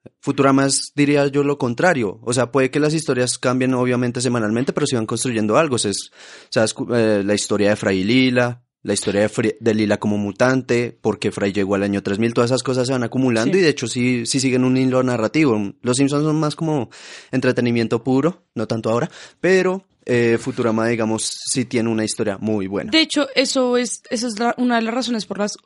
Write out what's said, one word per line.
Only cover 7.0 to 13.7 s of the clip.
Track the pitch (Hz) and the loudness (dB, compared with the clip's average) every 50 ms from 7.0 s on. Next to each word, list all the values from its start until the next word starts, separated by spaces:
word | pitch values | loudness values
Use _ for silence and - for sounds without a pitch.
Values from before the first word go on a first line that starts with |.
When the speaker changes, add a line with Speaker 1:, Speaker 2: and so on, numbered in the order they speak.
| 113 110 107 101 98 | 2 2 2 2 2
Speaker 1:
la | 101 104 | 0 0
historia | 101 - - 107 98 101 101 | 0 0 0 0 2 2 2
de | 104 | 2
Fray | - 110 101 95 95 92 | 0 0 0 0 2 2
Lila, | 107 127 131 131 127 123 123 123 123 120 - _ _ _ _ | 2 4 4 4 4 2 2 0 0 -2 -8 _ _ _ _
la | - - | -4 -4
historia | 101 - - 107 98 101 | -4 -2 -2 0 0 2
de | 107 107 | 0 0
Fri-, | - 123 107 107 - - | 0 0 -2 -2 -2 0
de | 113 117 104 | 0 0 2
Lila | 107 107 101 104 101 | 2 2 0 0 0
como | - 104 104 104 | 0 -2 -2 -2
mutante, | 101 101 95 - 123 127 131 131 123 - 120 120 120 113 - _ | -2 -4 -2 0 2 2 2 0 0 0 0 0 -2 -4 -6 _
por | - 110 101 - | -2 -2 -2 -2
qué | - 104 | -2 -4
Fry | - 107 101 101 92 | -2 -2 -2 -2 0
llegó | 101 98 95 101 | 0 0 0 0
al | 98 | 0
año | 101 101 101 98 | 0 0 -2 -2
tres | - 98 98 104 | -2 -2 0 0
mil, | 117 117 117 | 0 0 2
todas | 123 120 120 | 2 2 2
esas | 131 123 | 0 0
cosas | - 139 127 131 123 | -2 -2 -2 -2 0
se | 131 | -2
van | 135 127 117 | -2 -2 -2
acumulando | 113 - 123 131 127 113 110 113 196 185 | -2 0 0 2 2 2 2 0 2 2
Speaker 2:
Sí. | 196 | 2
Speaker 1:
y | |
de | 175 147 | 2 2